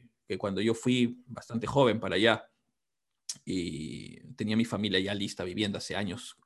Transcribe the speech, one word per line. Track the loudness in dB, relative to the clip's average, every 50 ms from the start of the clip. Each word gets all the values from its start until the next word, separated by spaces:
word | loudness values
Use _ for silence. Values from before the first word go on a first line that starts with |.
| -20 -20 _ _ _
que | -8 -6
cuando | -4 -4 -2 0 2
yo | 2 2 0
fui | 2 2 2 4 4 4 2 0 -6 -14
bastante | -14 -14 -14 -12 -8 -6 -4 -4
joven | 2 4 6 6 6 4 2
para | -2 0 2
allá, | 4 6 6 6 4 0 -8 _ _ _ _ _ _ _ _ _ _ _ _ _ _ _ -14 -14 -12 _
y | -6 -4 -4 -4 -4 -6 -8 -8 -10 -10 -12 -14 -16 -18 -18 -20 -20 -8
tenía | -6 -2 0 2
mi | 2 2
familia | 2 0 -2 0 0 2 0
ya | 0 0 -2
lista, | -4 -4 -6 -6 -6 -6
viviendo | -6 -2 -2 -2 -2 -2
hace | -4 -6 -6 -6
años, | -4 -4 -4 -6 -8 -10 -14 -16 _ _